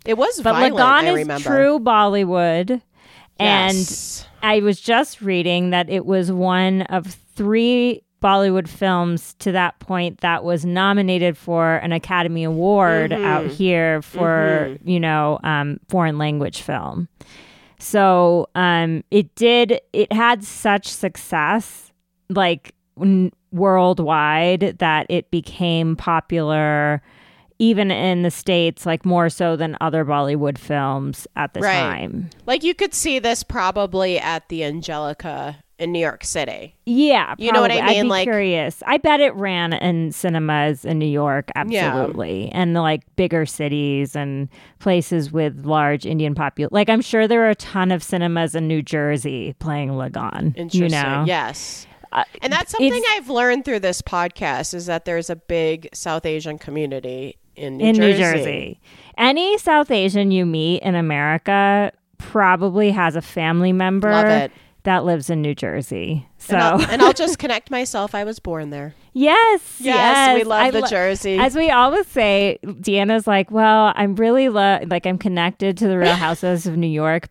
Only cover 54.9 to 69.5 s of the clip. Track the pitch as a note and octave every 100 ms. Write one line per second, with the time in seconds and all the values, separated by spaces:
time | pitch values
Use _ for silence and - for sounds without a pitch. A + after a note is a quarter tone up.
54.9 | E3 F3+ E3+ E3 E3 - E3+ D#3+ E3 D#3+
55.9 | - F3 D#3+ D#3+ D#3 D#3 D3+ - D3 D3
56.9 | C3+ B2+ B2+ C3+ - _ - C#3+ C3 A3
57.9 | A3 G#3 G3 F3 D#3+ D3 C#3+ - - _
58.9 | - - - A#3+ D4 F#4 G#4 F4 D4+ D4
59.9 | A3+ F#3+ G3+ G3 F#3 F3 D#3+ D#3+ F3+ -
60.9 | F3 E3 D3 D3 D#3+ - G3 G3+ G3+ G#3
61.9 | - _ - - A3 F#3+ F3+ F#3+ F#3 G#3
62.9 | G3 E3+ E3 - - D#3+ E3+ F3+ F#3 F#3
63.9 | F#3+ G#3 G#3+ G#3+ G#3+ C#3 - _ _ G3
64.9 | F#3 F3 E3 C3+ D#3+ D3+ C#3+ G#2 D#2 -
65.9 | F#2 E2+ D3+ - - - F#3+ E3+ F3+ -
66.9 | A#3 F#4+ - E4 - D4 A3+ - B3+ B3+
67.9 | A3+ G#3 G3+ G#3 A3 F#3 D#3+ D3 C#3+ D3
68.9 | - _ B3+ C#4+ F4 A4+